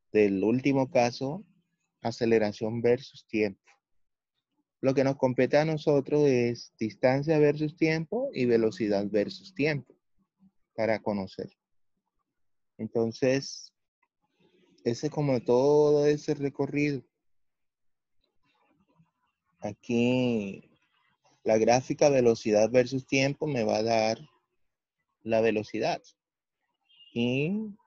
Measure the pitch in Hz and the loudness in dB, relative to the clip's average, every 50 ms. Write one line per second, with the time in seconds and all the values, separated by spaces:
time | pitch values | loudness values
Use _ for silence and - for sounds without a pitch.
0 | _ _ - 107 104 101 98 95 98 107 120 131 131 143 135 135 131 131 - 127 | _ _ 2 4 4 4 2 0 0 0 0 0 0 0 0 0 -2 0 0 0
1 | 120 120 123 - 131 135 156 202 - _ _ _ _ _ _ _ _ _ _ _ | 0 0 -2 -4 -6 -8 -8 -8 -12 _ _ _ _ _ _ _ _ _ _ _
2 | - 117 117 - 120 113 113 113 107 104 104 - 113 110 117 117 117 120 123 127 | -8 -8 -4 -2 2 2 4 4 2 0 -4 -4 -6 -6 -4 -2 0 0 0 0
3 | 135 - _ - _ _ - 107 107 101 95 _ _ _ _ _ _ _ _ _ | -2 -14 _ -20 _ _ -2 -2 -2 -2 -4 _ _ _ _ _ _ _ _ _
4 | _ _ _ _ _ _ _ _ _ _ _ _ _ _ _ _ - 131 135 135 | _ _ _ _ _ _ _ _ _ _ _ _ _ _ _ _ -2 0 2 2
5 | 131 135 139 - - 127 123 135 127 123 - 143 156 160 160 147 - 160 147 139 | 2 0 0 0 0 0 2 2 0 2 2 2 2 0 -2 -2 0 2 2 2
6 | 127 - 147 151 147 143 131 123 120 120 120 117 - - _ _ 117 107 - _ | 0 0 0 2 4 4 4 2 2 0 -2 -6 -10 -20 _ _ -6 -6 -4 _
7 | - 127 131 139 143 160 160 151 151 147 147 147 156 151 151 _ 165 156 156 160 | 2 2 2 2 0 0 2 4 4 4 2 0 -4 -6 -2 _ 0 0 0 -2
8 | 165 - - 240 269 277 - 139 127 120 117 113 113 110 98 - 113 101 101 98 | -4 -6 -6 -6 -6 -6 -4 -2 0 2 2 2 2 0 0 -2 -2 -2 0 -2
9 | 104 98 101 104 101 98 - - - - _ - 139 160 151 135 127 _ _ _ | -2 0 -2 -2 -2 -2 -6 -14 -18 -18 _ -4 -4 -4 -4 -6 -8 _ _ _
10 | _ _ _ _ _ _ _ _ _ _ _ _ _ _ _ - 110 110 110 104 | _ _ _ _ _ _ _ _ _ _ _ _ _ _ _ -4 -2 -2 -2 -2
11 | - 113 104 101 95 92 - - - - _ _ _ _ _ _ _ _ _ _ | -2 -4 -4 -4 -6 -8 -10 -12 -14 -14 _ _ _ _ _ _ _ _ _ _
12 | _ _ _ _ _ _ _ _ _ _ _ _ _ _ _ - 110 110 - 117 | _ _ _ _ _ _ _ _ _ _ _ _ _ _ _ -12 -12 -4 -2 -2
13 | 113 113 113 - 139 127 131 139 135 - - - - - _ _ _ _ _ _ | -2 -2 -2 0 0 0 0 0 -4 -8 -14 -16 -20 -20 _ _ _ _ _ _
14 | _ _ _ _ _ _ _ _ _ _ _ _ _ _ _ _ _ 117 117 - | _ _ _ _ _ _ _ _ _ _ _ _ _ _ _ _ _ -4 -4 -4
15 | - 147 - 156 147 139 131 117 - - 120 123 135 143 147 151 151 147 147 147 | -6 -6 -4 -2 -2 0 0 0 2 2 2 2 4 4 4 4 4 4 4 4
16 | 147 147 151 147 - - 151 143 139 139 135 - 139 139 147 143 147 147 143 127 | 2 2 0 0 -2 -6 -4 -4 -4 -6 -4 -4 -6 -4 -2 -2 -2 -2 -2 -6
17 | - _ _ _ _ _ _ _ _ _ _ _ _ _ _ _ _ _ _ _ | -10 _ _ _ _ _ _ _ _ _ _ _ _ _ _ _ _ _ _ _
18 | _ _ _ _ _ _ _ _ _ _ _ _ _ _ _ 156 190 _ _ _ | _ _ _ _ _ _ _ _ _ _ _ _ _ _ _ _ _ _ _ _
19 | _ _ _ _ _ _ _ _ _ _ _ _ - 104 104 - _ - 120 117 | _ _ _ _ _ _ _ _ _ _ _ _ -12 -12 -12 -12 _ -2 0 0
20 | 120 123 127 127 127 123 117 110 101 98 98 - - _ _ _ _ _ _ _ | 2 2 2 0 0 0 -2 -2 -4 -6 -10 -14 -18 _ _ _ _ _ _ _
21 | _ _ _ _ _ _ _ _ _ 110 110 110 110 113 120 127 127 - 151 - | _ _ _ _ _ _ _ _ _ 0 2 2 4 4 2 2 0 -4 -2 2
22 | 160 147 139 131 123 117 113 - - 117 104 104 110 110 120 127 123 123 135 131 | 2 4 4 4 4 2 2 2 0 0 2 2 2 4 4 2 2 2 -4 -8
23 | 127 - 139 135 135 139 143 - 160 156 139 123 110 107 104 107 110 113 113 113 | -6 -2 0 0 0 0 -2 -4 -6 -4 -2 -2 0 0 0 0 0 0 0 2
24 | 110 110 113 - 156 _ _ _ _ _ _ _ _ _ _ _ _ _ _ _ | 2 0 -2 -4 -8 _ _ _ _ _ _ _ _ _ _ _ _ _ _ _
25 | _ _ _ _ _ 113 113 113 113 113 104 107 107 - - 107 123 165 165 - | _ _ _ _ _ -2 0 2 2 2 0 -2 -4 -6 -8 -6 -4 -4 -6 -8
26 | - - _ _ _ _ _ _ _ _ _ _ _ _ _ _ _ _ _ _ | -10 -20 _ _ _ _ _ _ _ _ _ _ _ _ _ _ _ _ _ _
27 | - - _ 117 120 123 127 135 147 165 202 214 220 214 202 _ _ | -20 -10 _ -4 -2 -2 -2 -2 -2 -4 -4 -6 -8 -10 -14 _ _